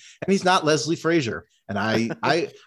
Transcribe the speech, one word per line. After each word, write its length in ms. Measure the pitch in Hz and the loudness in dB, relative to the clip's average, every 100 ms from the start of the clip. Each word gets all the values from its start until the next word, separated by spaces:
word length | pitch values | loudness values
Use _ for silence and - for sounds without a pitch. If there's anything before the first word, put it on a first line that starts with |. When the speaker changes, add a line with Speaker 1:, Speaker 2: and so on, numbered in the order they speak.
| - - | -20 -10
Speaker 1:
and 100 | - | -2
he's 120 | 196 | 0
not 200 | 180 185 | 2 2
Leslie 320 | 151 156 131 165 | 2 0 0 -2
Frazier. 500 | 160 170 117 76 - _ - | 0 0 0 -6 -12 _ -8
And 100 | 101 | -4
I, 320 | 107 113 113 - | 0 0 -2 -2
Speaker 2:
<laughs> 60 | |
Speaker 1:
I, 280 | 120 165 - - | 0 0 -2 -10